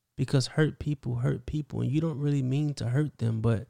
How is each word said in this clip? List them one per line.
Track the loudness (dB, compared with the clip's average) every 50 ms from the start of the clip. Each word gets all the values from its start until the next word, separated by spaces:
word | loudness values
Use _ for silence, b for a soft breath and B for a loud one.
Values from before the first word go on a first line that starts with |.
| _ _ _
Because | -4 -2 2 2 2 2 2
hurt | 2 2 2 2 0 -2
people | -4 -4 -4 -4 -4 -4 -2
hurt | 0 0 0 0 -2 -4
people, | -4 -6 -6 -6 -4 -4 -2 -2
and | 0
you | 0 0
don't | 0 0 -2 -2
really | 0 0 2 2 2
mean | 0 0 0 0 0 -2
to | -2 -2
hurt | 0 2 2 0 0 -2 -2
them, | -2 0 0 2
but | 2 2 2 0 -2